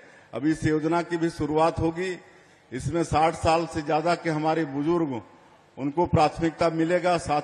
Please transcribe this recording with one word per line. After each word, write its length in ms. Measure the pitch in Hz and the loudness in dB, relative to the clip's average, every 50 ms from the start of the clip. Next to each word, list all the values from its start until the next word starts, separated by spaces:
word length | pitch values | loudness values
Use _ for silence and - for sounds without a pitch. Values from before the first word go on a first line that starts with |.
| - - - - - _ - | -20 -20 -20 -20 -20 _ -8
अभी 160 | 123 139 156 | -2 0 0
इस 140 | 156 - - | 0 0 0
योजना 380 | 156 156 156 147 160 170 175 | 0 2 2 2 0 0 0
की 140 | 165 170 175 | 0 -2 -2
भी 140 | 160 165 170 | -2 -2 -2
शुरुआत 480 | - - 156 143 151 156 160 170 165 156 | -2 -4 -4 -2 2 2 2 2 2 0
होगी। 400 | 160 165 165 170 190 185 180 - - - - - - - - _ _ _ | -2 -2 -2 -2 -4 -6 -6 -8 -12 -20 -20 -20 -20 -20 -20 _ _ _
इसमें 320 | 113 127 131 135 165 170 156 | -10 -8 -6 -4 -2 -2 -2
साठ 300 | - 151 151 160 165 160 | 0 2 2 2 2 2
साल 320 | - - 170 165 170 165 | 2 2 2 2 2 2
से 160 | 156 - 165 | -2 -4 -6
ज्यादा 320 | 147 151 151 156 156 175 170 | -2 0 0 0 2 0 -2
के 160 | 170 - 165 | 0 -2 -2
हमारे 340 | 156 151 156 156 160 165 160 | -2 0 0 0 0 0 -2
बुजुर्ग, 580 | 143 135 143 143 160 175 170 165 139 127 110 - - - - - - - _ _ _ _ 113 | -2 -4 -2 0 0 2 2 0 -2 -4 -8 -10 -12 -20 -20 -20 -20 -20 _ _ _ _ -6
उनको 280 | 135 143 143 170 175 | -6 -2 0 0 0
प्राथमिकता 640 | - - 165 151 143 - - 170 160 151 - 170 165 | 2 4 4 4 4 2 0 -2 -2 0 0 0 0
मिलेगा। 480 | 160 165 160 165 180 175 160 180 175 165 | 2 0 2 2 2 2 2 2 0 0
साथ 240 | - - 147 151 | 0 -2 -2 -2